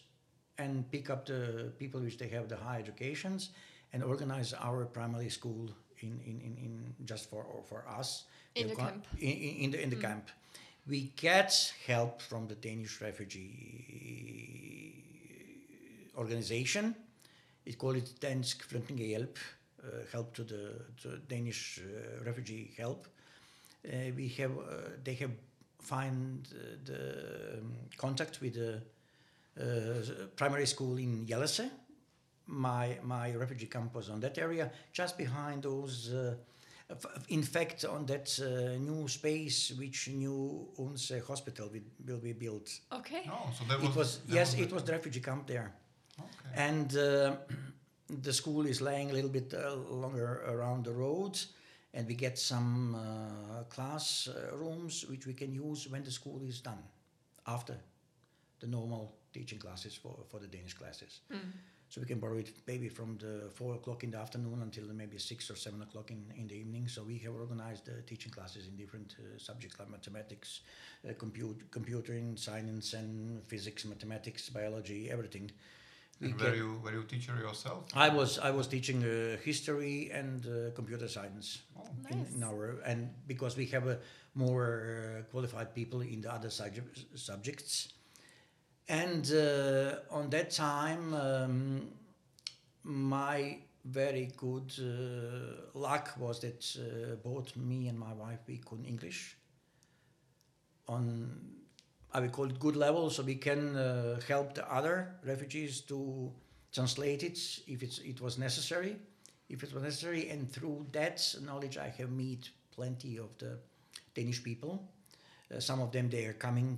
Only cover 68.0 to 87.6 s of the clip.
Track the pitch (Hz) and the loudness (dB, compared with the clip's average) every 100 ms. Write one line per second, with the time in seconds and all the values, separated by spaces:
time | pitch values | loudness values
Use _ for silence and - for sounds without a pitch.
68 | 120 110 117 - 95 101 92 98 101 107 | -8 -10 -10 -10 -10 -10 -10 -10 -10 -10
69 | 104 - 104 107 - 113 101 - 101 104 | -12 -14 -14 -12 -10 -10 -10 -12 -12 -12
70 | 101 107 107 104 - - - - - - | -10 -10 -10 -12 -10 -12 -12 -18 -18 -12
71 | - 110 110 113 113 110 - 120 117 120 | -8 -6 -6 -4 -4 -6 -8 -6 -2 -2
72 | 117 117 117 110 - 107 110 110 - 110 | -2 -2 -2 -4 -4 -2 -2 -2 -2 -2
73 | 110 110 110 113 - 107 101 104 107 104 | -4 -4 -4 -6 -6 -6 -4 -6 -6 -6
74 | 107 110 117 - - 110 107 110 98 104 | -6 -6 -6 -8 -6 -2 -2 -2 -4 -4
75 | 117 123 110 98 101 - - - - - | -2 -2 -2 -6 -8 -10 -20 -20 -20 -20
76 | - - 131 123 110 113 110 113 110 113 | -20 -4 0 4 6 6 2 -2 -2 -4
77 | 110 123 - 120 110 107 135 92 - 135 | -2 -4 -2 -2 -2 -4 -4 -4 2 10
78 | 151 147 131 - 139 135 127 135 123 127 | 10 10 8 6 4 4 4 2 2 4
79 | 120 117 113 110 151 143 - 147 143 143 | 4 4 2 0 0 0 2 2 2 0
80 | 147 147 135 131 117 117 117 120 110 117 | 0 -2 -2 -2 -2 0 0 -2 -4 -2
81 | 117 104 101 101 98 - - - - 127 | -4 -4 -6 -8 -8 -8 -12 -14 -10 -8
82 | - 123 127 131 113 107 110 127 - 117 | -2 -2 -2 0 0 0 -2 -2 0 0
83 | 120 - - 127 127 127 123 131 127 123 | -2 -6 -6 -2 -2 0 2 2 2 0
84 | - - - 135 127 127 120 113 113 113 | -4 -16 -6 2 4 6 4 2 0 -4
85 | 110 110 113 131 123 117 113 120 113 127 | -4 -6 -4 -2 -2 -2 -4 -4 -2 -2
86 | 123 113 107 117 113 - 104 101 123 131 | -2 -4 -4 -4 -4 -4 -4 -6 -8 -10
87 | 127 127 - 101 113 156 | -14 -10 -8 -6 -6 -6